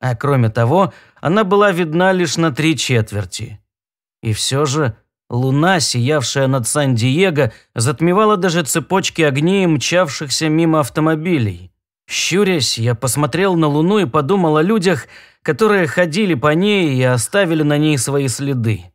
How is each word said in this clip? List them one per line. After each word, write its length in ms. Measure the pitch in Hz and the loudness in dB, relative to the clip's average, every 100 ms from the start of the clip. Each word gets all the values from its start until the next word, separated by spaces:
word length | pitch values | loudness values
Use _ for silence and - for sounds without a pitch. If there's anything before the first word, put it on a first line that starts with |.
А 160 | 131 120 | -6 -4
кроме 320 | 139 135 113 | 0 0 0
того, 440 | 113 117 175 180 - - _ | 0 0 2 0 -4 -20 _
она 240 | 143 202 | -2 0
была 260 | 196 202 208 | 2 4 4
видна 420 | 175 165 165 185 | 2 -2 2 2
лишь 240 | 185 165 165 | 2 -2 0
на 120 | 165 | -2
три 260 | 135 156 147 | 0 0 0
четверти. 840 | - 120 110 104 92 - 110 104 _ _ _ _ _ _ | 0 -2 -2 -6 -8 -10 -12 -14 _ _ _ _ _ _
И 100 | 117 | -6
всё 320 | 107 - 131 | -4 -2 -2
же... 320 | 147 147 135 - _ _ _ | -2 0 -2 -6 _ _ _
Луна, 500 | 120 131 139 170 185 | -4 0 2 2 2
сиявшая 680 | 127 123 120 151 123 139 131 | 0 -2 0 0 -2 0 0
над 200 | 135 117 | 0 -2
Сан-Диего, 840 | 151 139 120 127 143 190 147 127 - _ | 0 0 2 0 2 0 0 -2 -4 _
затмевала 600 | - 117 120 165 180 214 208 | -4 -2 0 0 2 2 2
даже 260 | 165 165 | 0 -2
цепочки 600 | 151 165 127 190 - - | -2 -4 -2 -2 -2 0
огней, 440 | 156 135 165 196 180 | 0 2 0 2 2
мчавшихся 840 | 151 - 175 175 - 147 - 160 | 0 0 0 0 -4 -6 -4 0
мимо 320 | 156 165 156 | 2 2 2
автомобилей. 880 | 143 - 156 160 165 160 107 87 90 _ _ _ - | 0 0 0 0 -2 -2 -2 -6 -16 _ _ _ -10
Щурясь, 680 | - - 185 196 175 - - | -6 -2 0 2 0 -2 -2
я 160 | 113 | -2
посмотрел 640 | 117 131 135 147 156 190 170 | -2 -2 -2 -2 0 0 2
на 100 | 156 | 2
луну 320 | 147 170 214 | 2 2 2
и 80 | 160 | 0
подумал 500 | 156 139 202 165 151 | -2 0 0 2 2
о 60 | |
людях, 440 | 175 226 175 151 - - - _ | 2 2 2 -2 -6 -20 -20 _
которые 440 | - - 220 202 156 | -6 0 2 2 0
ходили 480 | - 180 165 202 | 0 0 0 0
по 200 | 151 151 | 0 2
ней 400 | 156 202 202 165 | 2 2 2 0
и 80 | 131 | 2
оставили 600 | 127 127 - 202 180 160 | 2 0 0 0 0 0
на 160 | 147 147 | 2 2
ней 200 | 151 143 | 2 0
свои 300 | 143 139 135 | 0 -2 -2
следы. 640 | - 139 131 113 92 - | -4 -4 -2 -2 -2 -6